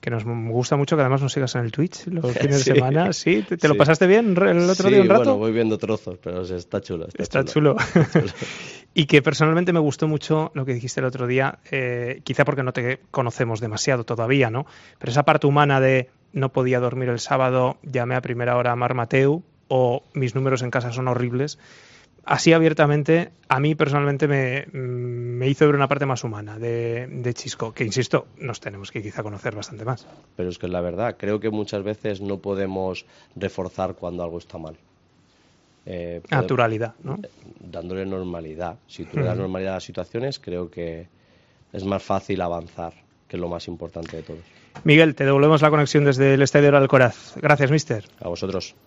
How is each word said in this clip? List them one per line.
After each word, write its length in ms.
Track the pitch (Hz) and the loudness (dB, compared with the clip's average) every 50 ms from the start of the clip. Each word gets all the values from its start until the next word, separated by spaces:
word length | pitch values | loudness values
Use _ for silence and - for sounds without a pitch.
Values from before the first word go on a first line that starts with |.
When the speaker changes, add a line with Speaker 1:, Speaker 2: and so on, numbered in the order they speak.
Speaker 1:
que 80 | - - | -6 -4
nos 140 | 120 117 107 | -4 -4 -4
m-, 280 | 117 117 117 113 113 | -4 -6 -6 -4 -2
gusta 240 | 113 123 123 - 156 | -2 -2 0 0 0
mucho 200 | 139 143 - 170 | 0 2 0 2
que 60 | 156 | 2
además 200 | 143 127 131 139 | 2 2 2 0
nos 100 | 139 135 | 0 -2
sigas 240 | - 139 135 123 - | -2 -2 -4 -2 -2
en 60 | 127 120 | -2 -4
el 80 | 113 | -4
Twitch 360 | 107 - 151 180 - - - - | -2 -2 -2 -4 -4 -10 -10 -8
los 180 | 175 170 156 | -6 -4 -2
Speaker 2:
<laughs> 120 | 127 123 - | -2 -2 0
Speaker 1:
fines 200 | - 143 139 139 | 0 2 2 2
de 60 | 131 | 4
Speaker 2:
Sí. 100 | - 139 | 4 4
Speaker 1:
semana. 400 | 127 123 127 135 156 175 196 175 | 4 4 4 2 2 2 0 -2
¿Sí? 300 | - - 160 175 214 208 - | -2 0 2 2 2 0 -2
¿Te, 100 | - 170 | -6 0
te 100 | - 151 | 2 4
lo 80 | 151 | 6
Speaker 2:
Sí. 20 | 104 | 6
Speaker 1:
pasaste 300 | - 139 160 151 190 180 | 6 6 6 4 6 6
bien 280 | 190 220 240 220 185 | 6 6 6 4 2
re-, 160 | 175 190 196 | 4 4 4
el 180 | 180 170 175 175 | 4 4 4 4
otro 180 | 190 180 185 196 | 2 2 4 6
Speaker 2:
Sí, 40 | 196 | 6
Speaker 1:
día 60 | 202 190 | 6 8
un 60 | 180 | 8
rato? 100 | 196 226 120 | 6 6 6
Speaker 2:
bueno, 140 | 113 - 101 | 4 2 2
voy 140 | 107 113 | 2 0
viendo 260 | 110 113 117 110 110 104 | 2 2 2 2 0 -2
trozos, 400 | - 107 110 104 - - 90 92 | 0 -2 -2 -2 -4 -8 -12 -10
pero 220 | _ 87 87 92 92 | _ -8 -6 -6 -6
sí, 120 | 87 92 | -6 -6
está 260 | 90 87 _ - 101 | -8 -8 _ -6 -6
chulo, 260 | 95 - 95 82 80 82 | -4 -4 -8 -8 -8 -10
está 160 | - - 104 | -8 -8 -8
Speaker 1:
Está 200 | - - 139 135 | -2 0 -2 -2
Speaker 2:
chulo. 300 | 131 - 156 151 147 131 | 0 0 2 4 4 2
Speaker 1:
chulo. 260 | 113 - - - 175 156 | 2 -2 2 4 4 4
Speaker 2:
Está 160 | - - 170 | 4 4 0
chulo. 120 | 135 95 - | 0 0 -6
Speaker 1:
<laughs> 100 | - - - - - - - - - - _ _ | -10 -12 -14 -12 -14 -16 -16 -18 -20 -20 _ _
Y 120 | - 156 143 | 0 2 6
que 160 | - 147 135 | 6 6 6
personalmente 500 | 160 151 - 156 156 160 165 180 180 175 | 4 2 2 4 4 4 2 2 2 2
me 60 | 170 | 2
gustó 280 | 156 147 131 - - 156 | 2 2 0 0 -2 0
mucho 440 | 156 147 - - 160 156 156 - _ | 0 -2 -2 0 0 0 0 -2 _
lo 120 | 151 131 | -6 -4
que 80 | 131 127 | -4 -4
dijiste 240 | 120 117 127 - - | -4 -4 -6 -6 -4
el 80 | 131 131 | -4 -4
otro 180 | 127 131 123 | -4 -4 -4
día, 320 | 123 123 131 135 139 - - _ - | 0 0 0 0 0 -4 -8 _ -8
eh, 500 | - 135 131 123 123 120 120 120 131 139 - | -6 -4 -4 -4 -4 -4 -6 -6 -8 -10 -8
quizá 220 | - 135 - 143 | -8 0 0 0
porque 160 | 143 143 135 | 0 0 -2
no 120 | 135 127 127 | -2 -4 -4
te 260 | - 120 120 131 - _ _ | -4 -4 -4 -4 -6 _ _
conocemos 500 | - - 131 120 110 - 127 113 113 107 | -4 -4 -4 -4 -2 -4 -4 -4 -4 -6
demasiado 440 | 120 113 107 107 - - 135 123 113 | -6 -8 -6 -4 0 0 0 0 -2
todavía, 480 | - 120 113 117 117 135 139 131 113 | -4 -4 -4 -2 0 2 2 2 0
¿no? 160 | 110 127 - - - - - - _ _ | 0 -4 -8 -8 -14 -20 -20 -20 _ _
Pero 100 | - - | -10 -4
esa 120 | 117 135 147 | 0 0 2
parte 240 | - 156 151 - 143 | 4 2 4 4 4
humana 320 | 139 143 147 143 139 135 | 4 6 4 4 4 4
de 320 | 131 131 131 131 123 - _ _ _ _ | 4 4 4 2 0 -2 _ _ _ _
"no 180 | _ - 135 131 - | _ -4 -4 -2 0
podía 260 | - 127 127 127 123 | 0 0 2 0 0
dormir 300 | 123 120 120 131 127 123 | 0 -2 -4 -4 -4 -4
el 80 | 120 117 | -4 -4
sábado, 600 | - - - 135 131 127 127 131 127 127 135 _ | -2 -2 0 0 2 2 2 2 2 0 -2 _
llamé 320 | - - 127 131 120 120 127 | -12 -6 -4 -4 -2 -2 -4
a 80 | 127 | -4
primera 340 | 120 - 123 120 120 120 123 | -4 -4 -6 -4 -2 -2 0
hora 160 | 123 123 123 | 0 0 0
a 40 | 120 | 0
Mar 180 | 120 123 120 123 | 0 -2 -2 -2
Mateu", 480 | 127 117 113 - 135 135 139 147 170 185 _ _ _ _ _ | -2 -4 0 2 4 4 4 2 0 -4 _ _ _ _ _
o 360 | 135 131 127 123 123 139 _ _ _ | 0 2 2 2 0 -2 _ _ _
"mis 220 | - 135 123 110 | -4 -4 -2 -2
números 260 | 135 131 135 131 123 | -2 -2 0 0 -2
en 80 | 123 123 | -2 -2
casa 220 | 113 131 120 120 | -4 -4 -4 -4
son 160 | 117 123 127 127 | -6 -4 -4 -2
horribles", 500 | 123 123 120 123 120 123 135 151 - _ - - - - - - - - _ _ _ _ _ | -2 -2 -2 -2 -2 -4 -4 -4 -6 _ -20 -20 -20 -20 -20 -20 -20 -20 _ _ _ _ _
así 280 | - - - - 165 160 | -2 -2 2 6 6 6
abiertamente, 800 | 165 160 160 156 151 156 147 147 151 147 147 160 165 175 - _ _ _ _ | 6 6 4 4 4 4 4 4 2 2 2 2 2 2 -2 _ _ _ _
a 100 | 135 131 | -2 0
mí 160 | 139 151 156 | 2 0 0
personalmente 540 | 151 156 143 135 143 143 143 143 135 156 147 | 0 0 0 2 0 0 0 0 0 0 0
me, 360 | 143 139 135 127 127 139 - - | 2 0 0 0 -2 -4 -8 -8
me 760 | - 143 131 123 123 123 123 123 120 120 120 120 120 120 127 135 | -10 -10 -8 -6 -6 -6 -6 -6 -6 -8 -8 -6 -6 -4 -2 -2
hizo 160 | 139 - 156 | 2 4 4
ver 100 | 147 147 | 4 4
una 140 | 143 139 135 | 4 2 0
parte 160 | 143 139 143 | 0 -2 -2
más 180 | 139 131 117 - | -4 -4 -4 -4
humana 340 | 123 107 104 104 104 107 110 | -8 -8 -8 -12 -12 -12 -10
de, 480 | 117 120 117 117 117 117 117 117 123 127 | -6 -6 -4 -4 -4 -4 -6 -6 -8 -10
de 260 | 139 135 123 123 120 | -10 -6 -6 -6 -6
Chisco, 400 | - - 131 - - - 113 110 | -6 -8 -12 -10 -8 -8 -10 -6
que, 100 | - 131 | -6 -6
insisto, 440 | 110 98 131 120 - - 143 - - _ - | -4 -2 -2 -2 0 -2 -2 -2 -4 _ -14
nos 240 | - 127 113 - | -12 -12 -12 -10
tenemos 300 | - 107 101 98 98 - | -12 -12 -12 -12 -16 -12
que 100 | - 120 | -12 -10
quizá 220 | 104 107 95 - 113 | -10 -10 -10 -10 -10
conocer 300 | 107 104 101 - - 107 | -10 -10 -8 -8 -8 -8
bastante 280 | 104 101 - - 107 107 | -8 -12 -14 -14 -4 -2
más. 240 | 110 131 117 - - - - _ _ _ - | -2 -2 -2 -6 -18 -20 -20 _ _ _ -6
Speaker 2:
Pero 100 | 90 90 | -6 -6
es 80 | 90 - | -6 -6
que 100 | - 90 | -6 -4
es 40 | |
la 80 | 90 87 | -2 -2
verdad, 360 | 87 87 87 87 110 120 104 _ | -2 -2 -2 -2 -2 -4 -4 _
creo 220 | - 98 104 107 | -4 -2 -2 0
que 80 | 98 113 | -2 -2
muchas 340 | 107 107 104 101 - 104 98 | -2 -2 -6 -4 -4 -6 -4
veces 380 | 104 107 107 _ 110 104 95 | -4 -6 -6 _ -6 -6 -6
no 160 | 101 98 98 95 | -4 -6 -6 -6
podemos 680 | - 101 101 98 98 95 95 95 95 92 92 87 - _ _ _ _ _ _ | -4 -6 -4 -2 -4 -4 -4 -4 -4 -4 -6 -8 -12 _ _ _ _ _ _
reforzar 600 | - 98 95 - - 92 90 - - 95 92 90 | -8 -8 -8 -6 -6 -8 -8 -4 -4 -4 -4 -4
cuando 280 | - - 87 87 87 87 | -8 -10 -10 -8 -8 -8
algo 140 | 85 82 85 | -8 -8 -10
está 200 | - _ - 87 | -14 _ -16 -16
mal. 200 | 80 78 78 _ _ _ _ _ _ _ _ _ _ _ _ _ _ _ _ _ _ _ _ _ _ | -14 -16 -18 _ _ _ _ _ _ _ _ _ _ _ _ _ _ _ _ _ _ _ _ _ _
Eh, 360 | - 95 90 85 85 85 85 85 | -12 -10 -10 -8 -8 -10 -12 -8
poder- 180 | - - 139 127 | -2 -2 -2 0
Speaker 1:
Naturalidad, 500 | 92 127 123 120 113 110 107 117 113 - _ - | 0 2 2 2 0 0 -2 -6 -8 -8 _ -12
¿no? 120 | - - 208 | -10 -10 -10
Speaker 2:
eh, 80 | 202 - _ _ - 117 - - | -12 -16 _ _ -20 -20 -20 -20
dándole 460 | - 90 85 90 85 90 92 95 95 | -20 -16 -14 -12 -10 -8 -8 -8 -6
normalidad. 720 | 95 98 92 92 92 87 85 82 78 78 80 90 87 80 - _ _ | -6 -6 -6 -6 -8 -8 -10 -12 -12 -10 -8 -8 -10 -10 -12 _ _
Si 160 | - - 87 | -16 -16 -14
tú 140 | - - - | -8 -4 -2
le 60 | 139 | -2
das 80 | 117 107 | -2 -2
Speaker 1:
Ujú. 80 | - | -2
Speaker 2:
normalidad 320 | 95 95 92 92 95 95 95 | -4 -4 -4 -6 -6 -4 -6
a 20 | 92 | -6
las 60 | - | -8
situaciones, 560 | - 90 - 90 - _ 117 120 135 135 - | -10 -10 -10 -10 -8 _ -6 -6 -6 -8 -8
creo 320 | - - 87 87 90 85 | -10 -8 -8 -8 -8 -8
que 360 | - - 85 85 82 82 87 92 _ _ _ _ _ _ _ _ _ _ _ _ _ | -10 -10 -10 -10 -10 -12 -14 -18 _ _ _ _ _ _ _ _ _ _ _ _ _
es 100 | 95 95 | -8 -6
más 180 | 98 98 98 - | -4 -4 -4 -2
fácil 360 | - 98 98 - - 101 92 | -2 -4 -4 -2 -4 -6 -4
avanzar, 540 | 90 87 87 85 82 87 - - 85 82 80 _ _ _ _ _ _ _ | -4 -4 -4 -6 -8 -12 -14 -12 -12 -12 -14 _ _ _ _ _ _ _
que 80 | - | -10
es 60 | 90 | -8
lo 80 | 87 87 | -8 -8
más 180 | 87 85 - - | -8 -10 -10 -12
importante 480 | 87 82 87 82 - 85 82 80 - | -12 -12 -12 -12 -12 -12 -12 -12 -12
de 80 | 82 76 | -14 -14
todo. 140 | - 82 80 87 _ _ _ _ _ _ - - | -14 -16 -18 -18 _ _ _ _ _ _ -4 4
Speaker 1:
Miguel, 280 | 160 147 151 165 160 139 | 6 8 8 8 6 4
te 120 | - 143 | 0 2
devolvemos 360 | 135 139 139 143 151 160 147 | 2 4 4 6 6 4 6
la 80 | 147 151 | 4 4
conexión 360 | 151 151 147 139 - 151 143 | 4 4 2 4 2 4 4
desde 300 | 143 135 127 135 139 135 | 4 4 4 4 4 6
el 60 | 135 | 4
Estadio 260 | 139 131 - 147 143 143 | 4 4 4 4 6 6
del 80 | 143 | 6
Alcoraz. 580 | 143 139 131 - 135 127 120 107 - - - - | 6 4 6 6 4 4 4 2 -4 -16 -18 -16
Gracias, 340 | - - 147 147 143 143 127 | -6 2 2 2 4 4 2
mister. 360 | 147 156 147 - 131 110 101 - _ _ | 2 0 0 -2 -6 -8 -8 -12 _ _
Speaker 2:
A 80 | - 90 | -8 -8
vosotros. 460 | 87 85 - 95 92 92 87 - - _ _ | -8 -6 -6 -6 -6 -6 -8 -8 -16 _ _